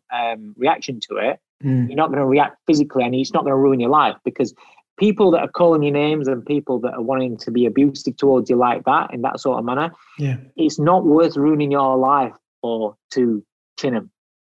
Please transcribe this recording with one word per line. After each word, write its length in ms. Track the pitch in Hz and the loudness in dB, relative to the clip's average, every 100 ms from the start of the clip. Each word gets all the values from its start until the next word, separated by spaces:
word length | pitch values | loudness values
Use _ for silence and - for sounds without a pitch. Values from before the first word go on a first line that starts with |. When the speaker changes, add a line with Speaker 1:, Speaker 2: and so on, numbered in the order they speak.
| _ | _
Speaker 1:
um, 400 | 123 117 110 107 104 | -6 -6 -6 -12 -4
reaction 420 | 135 165 - 117 - | -2 -2 -6 -12 -10
to 80 | 104 | -4
it, 220 | 110 - _ _ | -4 -6 _ _
Speaker 2:
Mm. 240 | 139 131 120 | -2 0 0
Speaker 1:
you're 80 | 135 | -2
not 140 | 160 | -2
gonna 140 | 143 131 | 0 2
react 300 | 143 143 - - | 2 0 -2 0
physically, 360 | 151 143 131 123 | 2 2 0 -2
and 100 | 127 | -2
it's 160 | 131 | -2
not 100 | 160 | -2
gonna 120 | 139 135 | 0 2
ruin 220 | 139 135 | 4 2
your 100 | 120 | 2
life, 280 | 151 123 - - | 2 2 -2 -6
because 280 | - 123 - _ _ _ - | -4 -4 -6 _ _ _ 0
people 320 | 208 208 190 | 0 4 2
that 80 | 202 | 2
are 60 | - | 0
calling 340 | - 170 160 | 2 2 4
you 100 | 147 | 2
names 360 | 143 151 156 135 | 0 0 0 -2
and 180 | 123 123 | -4 -2
people 320 | 147 143 123 | -4 -2 -4
that 120 | 120 | -4
are 80 | 110 | -6
wanting 360 | 117 131 127 113 | -4 -2 -4 -6
to 120 | - | -4
be 140 | 120 120 | 0 2
abusive 520 | 123 143 135 - 127 | 4 2 0 -8 0
towards 320 | 139 127 120 | 2 2 2
you 80 | 123 | 2
like 260 | 123 120 | 2 0
that, 300 | - 151 160 | 0 0 -2
in 80 | 123 | -6
that 180 | 131 - | -6 -4
sort 180 | 139 123 | -4 -4
of 60 | 117 | -4
manner, 260 | 127 165 - _ - | -4 -4 -8 _ -8
Speaker 2:
Yeah. 180 | 139 123 - - | -6 -6 -8 -2
Speaker 1:
it's 200 | 156 - | -2 0
not 280 | 151 180 160 | 2 2 4
worth 300 | 156 165 143 | 4 4 2
ruining 340 | 151 151 147 | 0 0 0
your 260 | 143 135 131 | 0 2 2
life 360 | 131 139 120 - _ _ | 2 2 0 -8 _ _
for 340 | 120 113 107 - _ | -6 -4 -4 -6 _
to 320 | 135 120 107 - _ _ - | -2 0 0 -6 _ _ -8
chin 160 | 139 113 | -4 -4
'em, 160 | - _ _ _ | -8 _ _ _